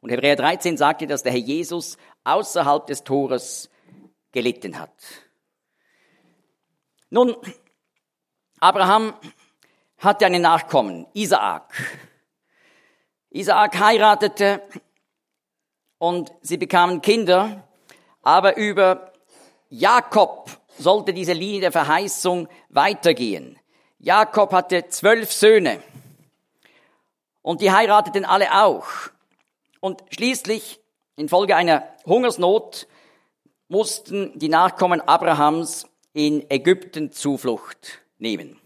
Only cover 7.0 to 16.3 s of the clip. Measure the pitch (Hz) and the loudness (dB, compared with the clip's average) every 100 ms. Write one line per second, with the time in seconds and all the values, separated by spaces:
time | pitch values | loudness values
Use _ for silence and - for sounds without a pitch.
7 | _ 214 247 - - - _ _ _ _ | _ 0 0 0 -12 -20 _ _ _ _
8 | _ _ _ _ _ _ 175 190 185 214 | _ _ _ _ _ _ 0 2 2 2
9 | 320 - 160 _ _ _ _ _ _ _ | 0 -8 -20 _ _ _ _ _ _ _
10 | 190 202 196 180 170 165 - 147 104 87 | 0 2 0 2 2 2 0 -2 -2 -8
11 | 82 - 208 170 101 78 _ - 127 - | -14 -8 0 0 0 -6 _ -14 -12 -14
12 | - _ _ _ _ _ _ _ _ _ | -20 _ _ _ _ _ _ _ _ _
13 | _ _ _ - 190 180 208 180 208 226 | _ _ _ -8 0 2 2 4 4 6
14 | 214 208 214 208 202 196 202 - _ _ | 4 4 0 0 0 0 -6 -20 _ _
15 | _ _ _ _ _ _ _ _ _ _ | _ _ _ _ _ _ _ _ _ _
16 | 170 175 156 | -4 -4 -8